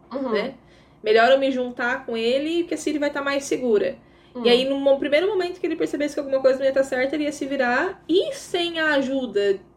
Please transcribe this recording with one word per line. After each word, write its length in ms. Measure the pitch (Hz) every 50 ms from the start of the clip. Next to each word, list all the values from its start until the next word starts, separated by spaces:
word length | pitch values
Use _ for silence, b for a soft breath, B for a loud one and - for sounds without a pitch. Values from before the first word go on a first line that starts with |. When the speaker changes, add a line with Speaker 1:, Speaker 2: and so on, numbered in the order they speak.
| _ -
Speaker 1:
Uhum. 200 | 233 277 269 247
Speaker 2:
né? 240 | 214 202 220 269 - - b b b b b b b b b
"Melhor 260 | 214 214 226 226 254
eu 60 | 269
me 140 | 277 269 269
juntar 540 | 262 254 247 247 240 - 247 240 262 269 269
com 120 | - 233
ele, 460 | 226 226 233 254 277 302 320 339 349 339
que 100 | 339 330
a 40 |
Ciri 200 | 311 - 302 294
vai 120 | 294 285 294
tá 100 | 285 294
mais 220 | 269 277 277 277 277
segura." 520 | - - 262 254 240 214 196 190 - - - b b b b b b b
Speaker 1:
Uhum. 100 | 247 226
Speaker 2:
E 40 | 240
aí, 160 | 240 254 262
num 140 | 269 277 277
mo-, 180 | 277 277 269
primeiro 300 | 277 285 285 285 311 359
momento 320 | 403 440 370 349 359 359 -
que 80 | -
ele 80 | 330 320
percebesse 400 | - 320 320 - 277 294 294 -
que 40 | 302
alguma 220 | 285 269 269 269
coisa 160 | 254 262 269
não 80 | 262 277
ia 80 | 269 269
tá 100 | 269 269
certa, 320 | - 262 254 254 269 320
ele 100 | 302 302
ia 60 | 294
se 140 | 294 - 285
virar 580 | 269 277 277 247 240 240 269 320 392 381 - _ -
e 240 | 320 392 571 622 -
sem 460 | - - - - 359 339 339 339 330
a 160 | 311 311 294
ajuda 640 | 277 254 247 269 269 254 214 196 202 202 202 196 190 - - _